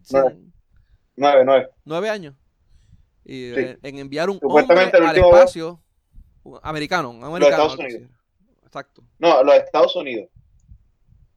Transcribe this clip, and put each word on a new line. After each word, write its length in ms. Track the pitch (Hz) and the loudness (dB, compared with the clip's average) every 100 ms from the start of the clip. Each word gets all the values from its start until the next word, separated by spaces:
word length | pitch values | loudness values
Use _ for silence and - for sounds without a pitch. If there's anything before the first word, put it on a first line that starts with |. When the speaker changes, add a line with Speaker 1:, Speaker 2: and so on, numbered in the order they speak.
| - | -6
Speaker 1:
Nueve. 180 | - 131 | -2 -2
Speaker 2:
sin 220 | - _ _ _ _ _ _ _ | -6 _ _ _ _ _ _ _
Speaker 1:
Nueve, 280 | - 143 139 | -2 2 4
nueve. 240 | 127 131 123 _ | 4 2 0 _
Speaker 2:
Nueve 240 | 143 165 214 | -12 -8 -6
años. 260 | 208 151 135 _ _ _ _ _ _ _ _ | -8 -12 _ _ _ _ _ _ _ _ _
Y 300 | - 135 123 | -20 -16 -10
Speaker 1:
Sí. 60 | 123 | -8
Speaker 2:
en, 180 | 131 - | -8 -12
en 160 | 143 139 | -18 -16
enviar 300 | 139 143 180 | -12 -8 -8
un 80 | 196 | -6
Speaker 1:
Supuestamente 580 | 139 151 139 180 185 180 | 0 0 2 2 2 2
Speaker 2:
hombre 140 | 165 | 2
Speaker 1:
el 60 | 170 | 4
Speaker 2:
al 60 | |
Speaker 1:
último 140 | 180 175 | 6 6
Speaker 2:
espacio, 440 | 180 175 160 170 _ _ _ - _ _ | 6 0 -14 -14 _ _ _ -20 _ _
un 160 | - 127 | -20 -18
americano, 500 | 151 156 147 180 127 | -12 -10 -4 -4 -6
un 100 | 117 | -12
Speaker 1:
Los 80 | 135 | -12
Speaker 2:
americano, 220 | 175 143 156 | 0 0 2
Speaker 1:
Estados 80 | 151 | -2
Speaker 2:
algo 120 | 135 | -4
así 100 | 135 | -14
Speaker 1:
Unidos. 160 | 117 123 | -16 -20
Speaker 2:
era. 540 | _ _ _ _ _ _ | _ _ _ _ _ _
Exacto. 360 | 143 - _ _ - | -20 -20 _ _ -4
Speaker 1:
No, 260 | 170 143 | 0 2
los 100 | 143 | 4
Estados 400 | 135 135 151 - | 4 2 0 0
Unidos. 340 | 180 139 113 90 _ _ _ _ - _ _ _ _ _ | -2 -10 -12 -14 _ _ _ _ -20 _ _ _ _ _